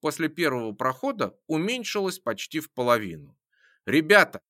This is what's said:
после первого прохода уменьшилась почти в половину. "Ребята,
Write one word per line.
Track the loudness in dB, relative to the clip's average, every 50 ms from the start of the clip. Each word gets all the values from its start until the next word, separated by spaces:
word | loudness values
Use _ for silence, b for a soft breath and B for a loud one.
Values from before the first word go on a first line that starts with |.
после | -4 -4 -2 -2 -4 -4
первого | -2 0 0 0 0 0 -2 -6
прохода | -4 -2 -2 -2 -2 -2 -4 -4 -2 -2 -4 -6 -6 _ _ -4
уменьшилась | -2 -2 0 -2 -2 -4 -6 -4 -4 -2 -2 -2 -4 -4
почти | -6 -6 -6 -6 -8 -8 -6 -8
в | -8 -6
половину. | _ -2 2 2 2 2 2 -4 -10 -12 -16 -20 _ _ _ b b b b b b b b
"Ребята, | 0 2 2 4 6 6 6 6 4 0 -8 -18 _